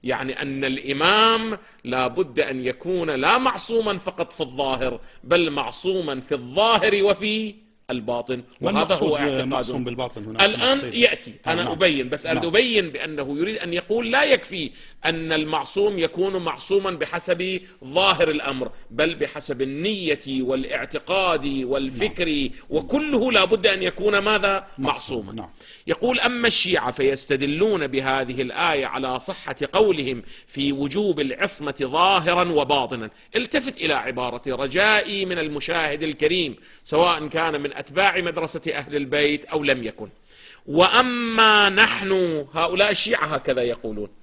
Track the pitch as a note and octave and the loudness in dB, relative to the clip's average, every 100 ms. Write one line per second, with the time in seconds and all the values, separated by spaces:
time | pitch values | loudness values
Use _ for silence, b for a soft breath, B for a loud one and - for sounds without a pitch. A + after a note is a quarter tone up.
0 | B2 A#2+ C3 C3 C#3+ C3+ C3+ C3 C3 C#3 | -4 -4 -4 -6 -6 -4 -4 -4 -4 2
1 | E3 G#3+ A3+ A3+ A3+ G#3+ B B A#2+ B2+ | 4 6 6 4 -2 -8 B B -4 0
2 | B2+ B2+ E3+ A#2+ C#3+ C3 B2+ B2 E3+ F#3 | 0 0 -2 0 0 0 -4 -4 -4 -2
3 | E3 C3+ C#3+ A#3+ C4 G3+ - A3+ A3 F#3+ | 0 0 2 4 2 -2 -2 0 0 -2
4 | - - E3+ - D3 B2+ C3+ C3 C3 A#2+ | -6 -6 -8 -6 -8 -2 -2 0 -2 -4
5 | b b B2 F3 E3 C#3+ A#2+ - F3+ F#3+ | b b 0 2 2 0 -4 -4 -2 -2
6 | D#3+ C3 A#2+ C#3+ B2 C#3+ A3 A3+ G#3+ G3+ | -2 -6 -4 -4 -2 2 4 4 4 4
7 | G3+ G3 G#3 A3 A3 G3+ _ _ _ B2+ | 2 2 0 -2 -4 -10 _ _ _ -8
8 | A2 A#2+ A#2+ B2 - b - A#2 D#3+ F3 | -4 -6 -4 -6 -8 b 0 2 2 2
9 | D#3 D3 C#3+ C3 C3 C3+ B2 B2+ B2 A#2+ | 2 2 0 0 0 -2 -2 -2 -4 -4
10 | B2 A2+ G#2+ A2 G3 G#3+ A#3+ C#4 C4+ A#3 | -6 -6 -12 2 2 4 2 2 0 2
11 | A#3+ - - - - E3 E3+ E3 F3+ C#3+ | 2 2 -8 -12 -2 -2 0 2 2 2
12 | B2+ D3 E3 D#3+ E3+ F#3 B3+ A3 F3 C3 | -2 -4 -2 -2 2 2 4 2 0 -4
13 | D3+ D3+ C#3 C#3+ F3+ A3 F3 E3+ - A3 | -6 -6 -4 -2 -2 -2 -4 -6 -2 -2
14 | A#3 C4 D4 C4 - F#3 D3 B B B | 0 2 4 4 2 -8 -8 B B B
15 | D#3 E3 D#3+ D#3+ D#3 C#3+ C3+ - G#3 G3 | -4 -2 0 -2 0 -2 -2 0 0 2
16 | D#3+ - F#3+ F#3+ E3+ B2+ - F#3+ F#3+ E3+ | -2 0 -2 0 -4 -6 0 0 0 -4
17 | D3+ F3 - F3 F#3 F#3 B B C3 D3 | -4 -6 -2 -2 -2 -6 B B -4 2
18 | G3 F3 E3 D3+ C#3 C3+ A#2+ b b A#2 | 4 4 2 2 -2 -4 -6 b b 0
19 | D#3 D#3+ D3 D3+ - B2+ C3+ C#3 F3+ G#3 | 0 0 -4 -6 -8 -4 -4 -2 -2 -2
20 | E3+ C#3+ - C3 B2+ C3+ C3 C#3 B2+ D3+ | -2 -2 -2 -4 0 -2 -2 -6 -6 -8
21 | - F#3 F#3+ D#3+ C#3 C3+ B2+ C#3 C3+ B2+ | -2 0 2 0 0 -4 -2 -2 -2 -2
22 | G#3 - F3 D3 C3+ B B D3+ - A#3 | -4 0 -2 0 -2 B B -4 0 -2
23 | D#4 C4+ B3+ A3 F#3 A3 G3+ F#3+ F3+ F3 | 2 0 2 2 4 4 2 2 -2 0
24 | G3+ G#3 G3+ G#3+ G3 G3 - - C3+ C3 | 2 2 2 2 2 0 -4 -6 -4 -2
25 | - C3 G2 A2 F#2 - B B - D#3+ | -4 -6 -8 -12 -14 -18 B B -6 -2
26 | A#3+ B3 A#3 B3 A#3 - F3+ E3 B2 B2 | 0 2 0 2 2 2 2 2 0 0
27 | C3+ C3+ - C#3 C#3 D3+ G#3+ G3 C#3+ C3 | 0 0 -2 -2 0 2 2 2 0 -2
28 | C3+ C3+ B2+ C3 B2+ - E3+ D3+ C3 B2+ | 0 0 -2 -4 -4 -2 0 0 -2 -4
29 | C3+ B2+ - F#3+ - C3+ C#3+ F#3 G#3+ D#3+ | -4 -4 -6 -10 -10 -6 0 4 4 4
30 | C3 B2 - B B - C#3 C#3 C#3+ E3 | 0 -6 -8 B B -4 -2 0 -2 0
31 | G#3 D3+ C#3 B2 F#3+ - D3 C3+ C3+ D3 | 0 0 -2 -2 -4 -2 -8 -4 -2 4
32 | F#3 F#3+ D#3+ F3 F3 D#3 C3+ C#3+ A#2+ B2+ | 4 4 4 2 4 2 4 2 2 -4
33 | A2 b b - B3 D4+ B3+ - D#3+ C#3 | -8 b b -4 0 -2 -2 -4 0 0
34 | A#2 B2+ B2+ B2 C#3 B2 C3+ C#3 G#3 G#3+ | -2 -4 -4 -6 -6 -4 -2 2 4 2
35 | - G3+ F#3 F3 D#3 D3 C#3 E3 D#3 D3 | 0 -4 -4 -4 -4 -4 -4 -2 -2 -2
36 | D#3+ D3 D3+ F3+ D#3+ A2 B B - D3+ | -6 0 2 2 0 -6 B B -2 4
37 | F3 E3 D3+ D#3+ E3 D3+ C#3+ - - C#3 | 4 4 -2 -2 0 -2 -4 -8 -6 0
38 | G3 F3+ F3 D#3+ D#3+ E3 E3+ C#3+ C#3 C#3+ | 2 2 -2 -4 -6 -6 -6 -6 -4 -4
39 | C#3 D3 D3 D3 D3 D#3 C#3+ C3 A2 - | 0 2 2 0 -2 -2 0 0 -2 -10
40 | G#2 - B B B B - D3 F#3 A3 | -16 -16 B B B B -4 4 4 6
41 | B3 A#3+ A#3 A3+ A3 G#3+ G3+ F#3+ A3 - | 2 0 -2 4 6 6 4 4 4 2
42 | G3 F#3+ F3+ D#3+ C#3 D#3+ E3 F#3 G3+ G3 | 0 2 2 0 -4 -2 -2 2 2 4
43 | G#3 A#3 D3+ D3 - B2+ A#2+ A#2 A2+ G#2+ | 2 2 0 -2 0 0 0 -2 -6 -6
44 | G#2 - | -8 -10